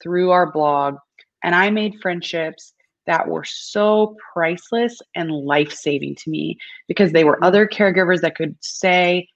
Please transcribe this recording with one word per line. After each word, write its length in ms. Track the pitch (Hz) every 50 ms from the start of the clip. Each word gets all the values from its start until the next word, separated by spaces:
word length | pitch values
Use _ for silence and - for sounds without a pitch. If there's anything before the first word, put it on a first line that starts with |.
| -
through 280 | 165 180 180 180 180
our 200 | 180 180 180 156 -
blog, 440 | 156 151 147 147 143 143 139 139 139 _ _ _ _ _ _ _ - -
and 100 | 175 175
I 160 | 175 190 208
made 240 | 214 214 214 208 208 - -
friendships 720 | 190 175 175 170 - - 165 160 160 160 - - - _ _ _ _ _ _ -
that 200 | - 170 160 - -
were 160 | - 160 -
so 720 | - - - - - - 208 208 214 214 214 214 214 214 214 - - -
priceless 640 | 180 165 165 175 175 - - 233 233 240 240 240 - - _ -
and 160 | 175 170 160
life-saving 840 | 156 147 139 143 143 151 147 147 - - - 156 143 139 139 139 139
to 140 | - - 160
me, 280 | 156 156 156 160 170 - - - - - _ -
because 240 | 170 - 202 170 156
they 120 | 165 160
were 180 | 151 143 - -
other 240 | 180 185 202 214
caregivers 540 | 208 - - 208 196 175 185 185 175 185 170
that 160 | 156 160 -
could 200 | - 165 151 - _
say 680 | - - - - - 185 180 180 180 175 180 180 180 _ _